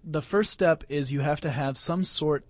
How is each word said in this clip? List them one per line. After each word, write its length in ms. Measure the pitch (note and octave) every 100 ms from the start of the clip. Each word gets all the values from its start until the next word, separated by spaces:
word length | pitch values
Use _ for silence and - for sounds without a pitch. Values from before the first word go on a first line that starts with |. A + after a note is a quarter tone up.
the 180 | E3 D3+
first 300 | - G3+ G#3+
step 320 | - F3+ D#3+ -
is 220 | D3 C3
you 80 | C#3+
have 220 | C#3+ D3
to 100 | D#3
have 260 | C3 C#3 C3
some 260 | - F3
sort 400 | F#3+ - D3+ C#3+